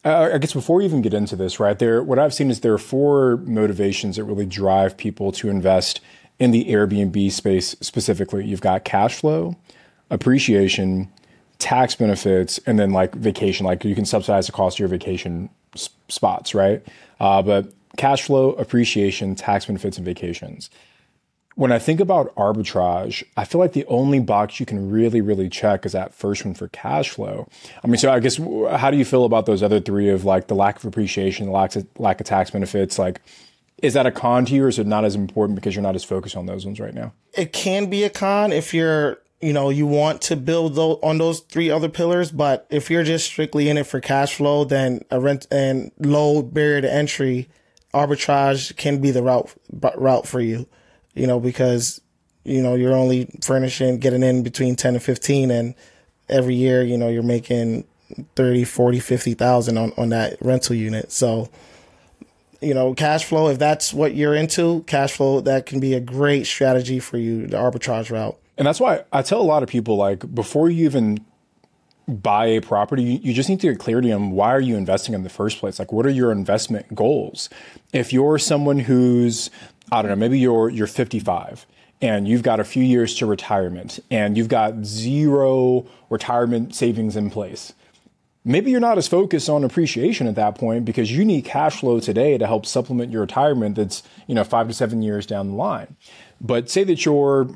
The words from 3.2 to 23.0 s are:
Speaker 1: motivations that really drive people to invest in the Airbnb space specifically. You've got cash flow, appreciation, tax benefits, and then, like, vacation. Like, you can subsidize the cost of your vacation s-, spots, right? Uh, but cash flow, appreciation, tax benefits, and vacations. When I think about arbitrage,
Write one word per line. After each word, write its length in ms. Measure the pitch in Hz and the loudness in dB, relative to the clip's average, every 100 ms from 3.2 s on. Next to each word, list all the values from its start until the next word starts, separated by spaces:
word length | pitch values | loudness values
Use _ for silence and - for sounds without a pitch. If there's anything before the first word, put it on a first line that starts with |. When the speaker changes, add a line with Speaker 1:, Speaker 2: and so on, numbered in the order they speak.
| 131 120 | 4 2
Speaker 1:
motivations 800 | - 110 107 98 101 101 104 92 | 0 0 0 2 0 0 -4 -6
that 60 | |
really 220 | 104 101 | -6 -4
drive 520 | 98 95 98 95 95 95 | -4 -2 2 4 2 0
people 340 | 107 98 98 | -8 -4 -6
to 160 | - 107 | -4 -2
invest 520 | 101 92 92 92 - _ - _ _ | 0 2 2 2 -6 _ -20 _ _
in 100 | 127 | 2
the 160 | 113 | 4
Airbnb 640 | 113 107 104 101 101 98 98 | 2 2 2 2 0 0 -2
space 440 | - 104 95 - - | 0 0 0 0 -10
specifically. 640 | - 123 107 92 95 101 | -6 -4 -2 -2 -2 -4
You've 160 | 104 98 | -4 -2
got 240 | 101 95 | 0 0
cash 300 | - 98 113 | 0 0 0
flow, 400 | - 151 156 170 175 _ _ _ _ _ | 0 -2 0 -4 -8 _ _ _ _ _
appreciation, 1000 | - 127 135 123 101 98 - 95 92 95 _ _ _ _ _ | -2 2 2 4 4 4 2 -2 -2 -6 _ _ _ _ _
tax 360 | - 127 123 | -2 2 0
benefits, 640 | - 110 98 101 95 90 - | 2 0 2 2 2 0 -4
and 140 | - 107 | 0 2
then, 120 | 98 | 4
like, 220 | 95 92 | 2 0
vacation. 500 | - 110 92 98 92 | 0 -4 0 -2 0
Like, 180 | 95 90 | -2 -2
you 120 | 107 | -2
can 100 | 98 | -2
subsidize 400 | 101 110 95 101 | 0 -2 2 0
the 60 | 90 | 0
cost 240 | - 95 | -2 -2
of 40 | - | 0
your 80 | 98 | -2
vacation 600 | 90 - 90 90 85 95 _ _ | -2 -4 -6 -6 -8 -10 _ _
s-, 160 | - - _ - | -14 -14 _ -14
spots, 440 | - 98 90 - | -2 -2 -2 -2
right? 320 | 104 98 107 - - - _ | 2 2 2 -6 -20 -20 _
Uh, 220 | 98 98 | 2 2
but 320 | 98 101 98 - _ - | 4 0 0 -14 _ -2
cash 240 | 139 139 | 2 2
flow, 300 | - 135 131 | 2 4 4
appreciation, 800 | 131 117 123 113 107 101 92 98 | 0 0 2 2 2 0 0 -6
tax 320 | 95 - 101 | -4 -2 -2
benefits, 320 | - 98 101 92 | -2 -6 -6 -6
and 80 | |
vacations. 640 | 90 87 87 85 - - - _ _ _ _ _ _ _ _ | -8 -6 -8 -10 -14 -16 -20 _ _ _ _ _ _ _ _
When 160 | - 131 | -2 2
I 80 | 117 | 2
think 200 | 135 165 | 2 0
about 360 | 185 180 135 | 2 2 0
arbitrage, 880 | - 101 110 101 98 90 87 | 0 0 0 -2 0 0 0